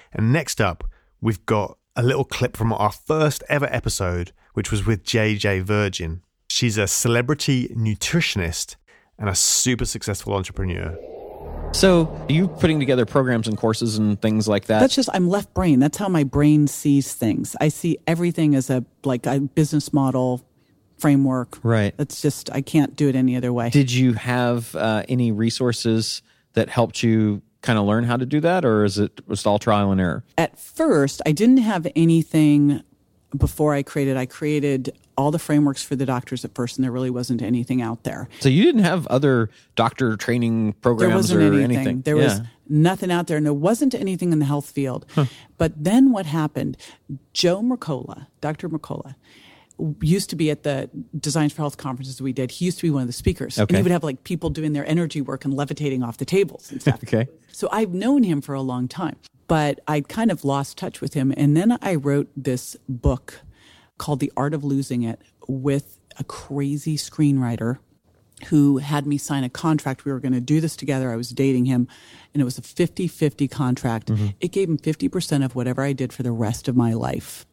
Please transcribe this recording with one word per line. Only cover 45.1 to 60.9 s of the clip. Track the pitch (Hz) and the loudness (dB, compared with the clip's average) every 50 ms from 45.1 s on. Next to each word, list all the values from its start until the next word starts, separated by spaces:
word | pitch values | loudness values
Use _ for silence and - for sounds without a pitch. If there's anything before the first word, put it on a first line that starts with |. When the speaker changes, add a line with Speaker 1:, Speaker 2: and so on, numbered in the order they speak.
| - | 0
Speaker 2:
Huh. | 156 139 123 - - - _ _ - | 0 0 0 -2 -8 -20 _ _ -2
Speaker 3:
But | 165 160 170 156 147 | -2 -2 -2 -2 0
then | 180 214 254 269 269 | 2 6 6 6 6
what | 240 196 190 | 4 2 0
happened, | 147 147 165 151 147 - 135 - - 131 - - - - _ _ - 147 135 - _ - | -2 -2 -2 -2 -2 -2 -4 -6 -6 -6 -8 -14 -20 -20 _ _ -16 -16 -14 -16 _ -4
Joe | - - 175 180 196 226 | 0 2 2 2 2 0
Mercola, | 247 254 247 - 160 143 123 - - - - 139 - _ _ | -2 -2 -2 -4 -6 -6 -6 -8 -10 -14 -16 -18 -20 _ _
Doctor | - 147 156 - - 165 | -6 -6 -6 -6 -6 -6
Mercola, | 160 151 - - - - - - 135 - _ _ - - - - - - _ _ _ - 165 156 147 - - | -6 -8 -8 -8 -10 -10 -10 -14 -18 -20 _ _ -20 -20 -20 -20 -20 -20 _ _ _ -6 -4 -4 -4 -2 0
used | 151 175 202 - - | 2 2 2 0 -2
to | - | -4
be | 156 160 151 | -2 -2 -2
at | 147 - - | -2 -2 -2
the | 147 139 135 - - - 139 120 - - 151 | -4 -4 -4 -4 -8 -10 -14 -14 -12 -10 -8
Designs | - 151 139 165 151 147 - | -6 -2 0 0 0 0 0
for | - 151 | -2 -6
Health | 143 - - | -6 -6 -8
conferences | - 135 127 123 135 131 131 - | -8 -10 -8 -8 -10 -12 -12 -8
we | 131 135 127 | -8 -6 -4
did. | 135 127 123 | -4 -6 -6
He | - - 175 | -6 -4 -4
used | 185 170 - | -4 -4 -2
to | - | -2
be | 165 | -2
one | 143 135 127 | 0 0 -2
of | 120 | -4
the | 120 | -6
speakers. | - - 127 - - 135 - - - | -4 -2 -2 -2 -2 -4 -6 -2 0
And | 208 | 2
Speaker 2:
Okay. | - 180 196 | 2 4 4
Speaker 3:
he | 185 | 4
would | 180 175 | 4 2
have, | 170 - | 2 0
like, | 151 131 - - | -4 -6 -8 -8
people | - 180 160 - 160 | -8 -6 -4 -4 -4
doing | 143 160 156 156 147 | -4 -4 -4 -2 -2
their | 143 143 | -2 -2
energy | - 156 170 170 156 - 156 131 | -2 -2 -2 -2 -2 -4 -6 -6
work | 127 143 127 - | -6 -8 -6 -6
and | 139 135 | -4 -4
levitating | 135 147 143 156 - 151 143 131 127 123 | -2 -4 -4 -4 -4 -4 -2 -2 -2 -4
off | 117 117 - | -4 -6 -8
the | 139 | -4
tables | - 180 196 202 - - - - - - | 0 2 2 2 0 -2 -10 -16 -14 -12
and | - - | -2 0
stuff. | 147 117 - - | 0 0 0 -2
Speaker 2:
<laughs> | |
Okay. | - - 110 123 - - _ _ _ - | -2 0 0 0 -2 -6 _ _ _ -10
Speaker 3:
So | - - - - | -8 -4 -2 0
I've | 214 226 185 175 | 0 -2 -2 -2
known | 185 208 247 285 285 233 | -2 0 2 2 4 4
him | 185 156 143 | 2 2 0
for | 131 - 139 | -2 -4 -6
a | 135 135 | -4 -4
long | 131 123 123 127 123 | -4 -4 -4 -4 -6
time, | - 170 185 143 - - - - _ _ _ - | -6 -6 -6 -6 -8 -10 -16 -20 _ _ _ 0
but | 165 156 151 147 143 - - - | 2 2 2 2 -2 -2 -4 -2
I | 151 147 139 | -2 -2 -2
kind | - - 220 226 220 | -4 -4 -2 0 0
of | - - - | 0 0 -2
lost | 139 139 139 139 - - - | -2 -2 -2 -2 -6 -8 -10
touch | 185 - | -10 -10